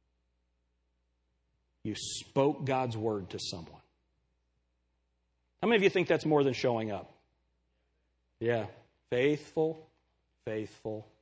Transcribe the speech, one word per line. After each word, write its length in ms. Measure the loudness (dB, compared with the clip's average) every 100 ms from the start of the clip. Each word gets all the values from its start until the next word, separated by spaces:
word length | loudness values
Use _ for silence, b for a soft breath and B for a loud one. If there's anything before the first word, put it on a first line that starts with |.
| _ _ _ _ _ _ _ _ _ _ _ _ _ _ _ _ _ _
you 120 | -8 -6
spoke 680 | -8 -10 -4 0 2 0
God's 320 | -2 -2 -2 -4
word 360 | -4 -4 -6
to 80 | -10
someone? 420 | -10 -10 -14 -20 _ _ _ _ _ _ _ _ _ _ _ _ _ _ _ _ _ _
How 40 | 2
many 100 | 4
of 60 |
you 60 | 4
think 180 | 4 2
that's 180 | 2 4
more 180 | 4
than 100 | 4
showing 380 | 2 0 0 -2
up? 200 | -6 -10 -20 _ _ _ _ _ _ _ _ _ _ _ -6
Yeah. 280 | -2 -2 -4 -12 -20 _ _
Faithful, 760 | 2 2 2 -2 -2 -2 -4 -14 _ _ _ _ _ -8
faithful 640 | -6 -6 -10 -10 -10 -12 _